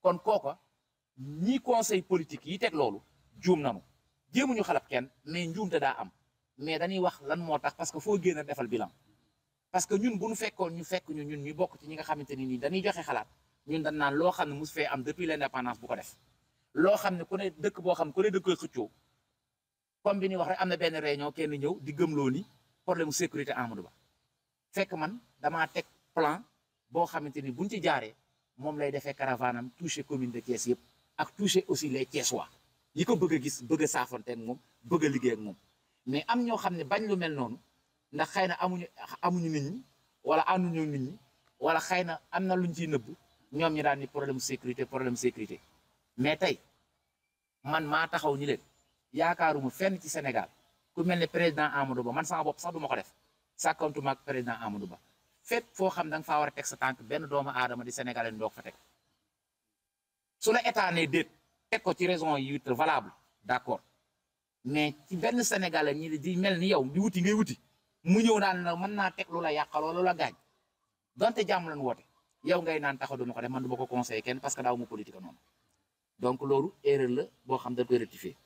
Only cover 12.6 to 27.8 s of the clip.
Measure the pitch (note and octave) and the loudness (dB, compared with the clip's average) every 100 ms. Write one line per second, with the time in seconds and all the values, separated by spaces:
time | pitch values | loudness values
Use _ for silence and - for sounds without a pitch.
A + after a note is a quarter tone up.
12.6 | C#3 F#3 G3+ F3 C#3+ B2 G#2+ _ _ _ | 0 0 0 -2 -2 -4 -4 _ _ _
13.6 | - D#3+ D3+ D3+ C#3+ C#3+ F3 F3+ D#3 C#3+ | -6 -2 -2 0 0 4 2 2 -2 -2
14.6 | D3+ - D3 C#3 B2+ D3+ E3+ D#3 C#3 B2+ | -6 -4 -2 -2 -4 -4 -2 0 -2 -2
15.6 | B2 A#2+ B2 A2+ - - _ _ _ _ | -4 -6 -6 -6 -6 -20 _ _ _ _
16.6 | _ - F3+ G#3 F#3+ F3+ E3 F#3+ G3 D#3 | _ 4 4 6 2 -2 -4 -4 -4 -2
17.6 | G3 F#3+ F3 F3 D#3+ E3 G#3 F#3+ F#3 E3+ | -4 -2 0 2 2 2 2 2 2 0
18.6 | - B2+ G#2+ _ _ _ _ _ _ _ | -2 -6 -6 _ _ _ _ _ _ _
19.6 | _ _ _ _ G3+ G3+ F#3+ F#3 D3+ F#3 | _ _ _ _ 0 2 0 0 0 2
20.6 | F#3 E3+ E3+ D#3+ D3+ C#3+ D3 D3+ D3+ C#3+ | 0 2 0 0 0 0 -2 -2 -2 0
21.6 | C#3+ F#3+ C3+ D3 E3+ D3 C3+ C3+ G#3 _ | -2 -2 -6 0 2 4 2 0 -4 _
22.6 | _ _ - E3+ D#3 C#3+ E3+ D3 C3+ A#2+ | _ _ -2 0 0 0 -2 -2 -4 -4
23.6 | A#2+ G2+ E2+ _ _ _ _ _ _ _ | -4 -6 -14 _ _ _ _ _ _ _
24.6 | _ G3+ F#3+ E3 D#3 A#3 _ _ D3 E3 | _ -4 -4 -2 -6 -6 _ _ -4 0
25.6 | D#3 E3+ - _ _ - D3+ E3+ - _ | -2 -2 -8 _ _ 0 0 0 -10 _
26.6 | _ _ _ C3+ E3+ E3 D3 C#3+ C3+ B2 | _ _ _ -2 0 -2 -6 -6 -8 -4
27.6 | G3 G#3 | -4 0